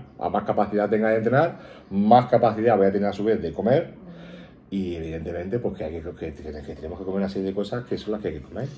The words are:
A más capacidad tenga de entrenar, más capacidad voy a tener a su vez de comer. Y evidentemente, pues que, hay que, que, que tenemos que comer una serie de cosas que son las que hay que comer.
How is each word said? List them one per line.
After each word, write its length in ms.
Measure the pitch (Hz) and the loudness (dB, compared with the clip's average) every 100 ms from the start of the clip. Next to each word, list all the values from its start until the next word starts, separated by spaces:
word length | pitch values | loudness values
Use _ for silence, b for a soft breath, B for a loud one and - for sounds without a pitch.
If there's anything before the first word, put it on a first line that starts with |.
| - - | -12 -8
A 100 | - | -2
más 140 | 104 | -2
capacidad 440 | 107 107 101 104 101 | 0 0 0 2 2
tenga 220 | 107 110 | 2 2
de 60 | 113 | 2
entrenar, 400 | 110 135 170 - B B B | 2 2 2 -2 B B B
más 360 | 98 104 123 123 | 2 8 8 8
capacidad 500 | 117 113 107 117 104 | 4 4 4 4 6
voy 80 | 98 | 4
a 60 | |
tener 160 | 98 101 | 4 0
a 40 | |
su 120 | 95 | 0
vez 180 | 104 107 | 0 0
de 100 | - | -2
comer. 560 | - 101 147 170 - - B B B B B - | -2 2 2 2 -8 -18 B B B B B -6
Y 260 | 98 90 85 | -4 -4 -4
evidentemente, 640 | 80 80 78 85 92 117 | -6 -6 -6 -6 -4 -2
pues 180 | 101 - | -2 -4
que, 60 | |
hay 180 | 78 82 | -6 -8
que, 80 | 78 | -10
que, 200 | - 80 | -8 -10
que 400 | 76 78 76 73 | -10 -12 -12 -12
tenemos 240 | - 78 87 | -10 -10 -8
que 60 | 95 | -4
comer 140 | 98 | -2
una 80 | 98 | -2
serie 180 | 98 95 | -2 -2
de 60 | |
cosas 320 | 98 101 120 - | -2 -4 -6 -6
que 100 | 95 | -6
son 160 | 104 | -4
las 80 | 104 | -4
que 80 | 98 | -4
hay 60 | |
que 80 | 76 | -8
comer. 260 | - 98 131 | -10 -10 -10